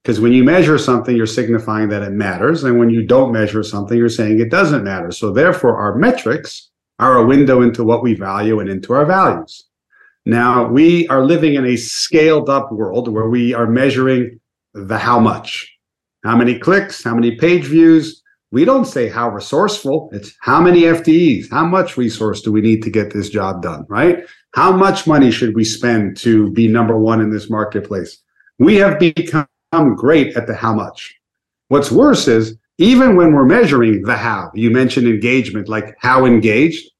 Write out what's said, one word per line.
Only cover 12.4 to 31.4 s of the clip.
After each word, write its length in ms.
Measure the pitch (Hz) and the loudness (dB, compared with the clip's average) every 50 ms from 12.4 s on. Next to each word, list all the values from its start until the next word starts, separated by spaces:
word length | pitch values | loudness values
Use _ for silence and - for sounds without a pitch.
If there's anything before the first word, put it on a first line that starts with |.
| 139 139 | 0 -2
up 220 | 139 139 - - | -2 -2 -4 -6
world 360 | 113 104 110 92 92 120 123 | -8 -6 -6 -4 -4 -6 -6
where 200 | 120 107 107 113 113 | -4 -4 -4 -2 -2
we 240 | 120 123 120 120 123 | -2 0 0 -2 -2
are 100 | 117 117 | -2 -2
measuring 720 | 110 117 123 135 139 117 131 131 131 131 123 123 - - - _ _ _ _ _ _ _ | 0 0 2 0 0 0 0 0 0 0 0 -2 -4 -8 -20 _ _ _ _ _ _ _
the 240 | 104 98 95 107 104 | -16 -10 -8 -6 -4
how 200 | - 120 120 117 | -2 0 2 2
much. 520 | 113 117 - - - - - - - - _ _ _ _ _ _ _ _ _ _ - | 2 2 0 -4 -10 -14 -14 -14 -16 -18 _ _ _ _ _ _ _ _ _ _ -2
How 120 | 107 117 | 2 2
many 220 | 120 123 123 120 110 | 2 2 2 0 0
clicks, 440 | - 160 185 196 196 - - - - | 0 2 2 2 0 -4 -12 -10 -8
how 120 | 117 113 | -4 -2
many 200 | 120 117 120 117 | 0 0 0 0
page 300 | 117 160 170 175 180 151 | 0 2 2 2 0 0
views. 560 | 135 151 165 165 165 160 160 147 - - _ _ _ _ _ _ _ | 0 4 4 6 6 6 4 2 -2 -12 _ _ _ _ _ _ _
We 120 | 104 123 165 | 0 0 2
don't 220 | 233 269 269 233 | 2 2 0 0
say 240 | - - 139 120 101 | -2 -4 -6 -6 -4
how 200 | - 117 120 117 | -4 -6 -6 -6
resourceful, 800 | 101 101 - - - 156 202 202 - - - 139 139 156 - - 107 | -6 -10 -10 -4 -2 -2 -2 -2 -4 -6 -6 -4 -4 -4 -6 -8 -16
it's 200 | 101 - - _ _ | -16 -16 -16 _ _
how 200 | - - 135 156 | -4 -2 0 2
many 240 | 175 180 175 175 165 | 4 4 4 4 4
F 180 | 165 165 165 - | 4 2 0 2
T 360 | 165 156 170 175 156 117 90 | 2 2 4 4 2 0 -2
Es, 100 | - - | -6 -6
how 160 | - 143 160 | -4 -4 -2
much 320 | 170 180 190 175 - - | 0 0 -2 -2 -4 -4
resource 440 | 127 123 110 110 - 110 107 95 - | -4 -4 -4 -4 -4 -4 -4 -4 -4
do 100 | - 110 | -4 -2
we 100 | 104 107 | -2 0
need 200 | 107 113 110 107 - | 2 2 0 0 -2
to 60 | - | -4
get 200 | 95 110 101 - | -4 -4 -4 -4
this 180 | - 104 92 - | -6 -10 -10 -6
job 320 | 107 107 98 95 92 87 | -6 -6 -6 -6 -8 -8
done, 240 | 87 87 80 73 76 - | -10 -10 -10 -12 -14 -8
right? 340 | 98 113 143 175 170 170 - - - _ _ _ - | -4 0 0 0 0 -2 -6 -18 -20 _ _ _ -2
How 180 | 131 151 190 | 0 2 2
much 340 | 190 185 196 196 185 - - | 2 2 2 0 0 -2 -2
money 220 | 165 151 143 135 120 | 0 2 4 4 4
should 240 | 110 - 127 113 107 | 2 0 -4 -2 0
we 80 | 113 110 | -2 -2
spend 520 | 110 - - - 120 113 110 104 95 95 | -2 -4 -4 -2 -2 0 0 -2 -4 -8
to 340 | - - 120 113 107 107 98 | -4 0 2 2 2 2 0
be 160 | 90 117 113 | 0 0 2
number 300 | 110 110 120 117 113 113 | 2 2 2 0 0 0
one 240 | 110 107 110 113 110 | 0 0 0 0 0
in 100 | 107 107 | 0 -2
this 180 | 107 104 - - | -4 -8 -8 -6
marketplace? 680 | 113 107 104 101 - 104 90 - 104 95 85 - - _ _ _ _ _ _ _ _ - | -6 -6 -6 -4 -6 -8 -8 -6 -8 -10 -10 -12 -16 _ _ _ _ _ _ _ _ 2
We 160 | 127 175 214 | 4 4 6
have 220 | 196 196 190 156 | 4 4 2 2
become 480 | 147 175 165 156 165 165 - - 156 143 - _ _ _ _ - 165 156 135 101 | 2 0 0 0 -2 -6 -4 -4 -4 -4 -6 _ _ _ _ -2 0 0 0 0
great 400 | 92 107 135 165 160 131 107 - | 0 0 2 2 2 2 0 -4
at 100 | 120 - | -6 -6
the 80 | - 107 | -6 -8
how 180 | - - 113 110 | -6 -4 -4 -4
much. 400 | 107 95 - - - - - - _ _ _ _ _ | -4 -6 -8 -14 -18 -20 -20 -20 _ _ _ _ _